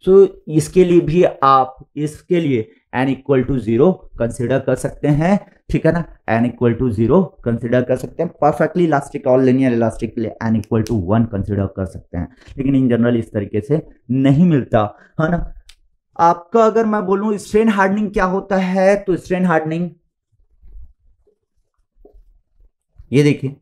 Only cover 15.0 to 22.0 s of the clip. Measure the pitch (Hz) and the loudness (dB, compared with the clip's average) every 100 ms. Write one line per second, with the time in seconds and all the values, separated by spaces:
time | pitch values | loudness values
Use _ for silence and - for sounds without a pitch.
15 | _ - 160 170 - - _ - _ _ | _ -6 -4 -2 -6 -12 _ -20 _ _
16 | _ _ 170 170 - 226 220 214 220 214 | _ _ 2 2 -2 2 2 2 0 -2
17 | 185 196 214 208 - 208 226 202 196 202 | -2 -2 -2 -6 -2 0 0 2 0 0
18 | 214 214 185 190 190 190 185 190 190 202 | -4 -2 -2 -4 -4 -4 -2 0 2 2
19 | 202 165 - 185 180 160 156 165 175 - | 0 -4 -2 -2 0 0 -2 -6 -8 -10
20 | _ _ _ _ _ _ - - - _ | _ _ _ _ _ _ -20 -20 -20 _
21 | _ _ _ _ _ _ _ _ _ _ | _ _ _ _ _ _ _ _ _ _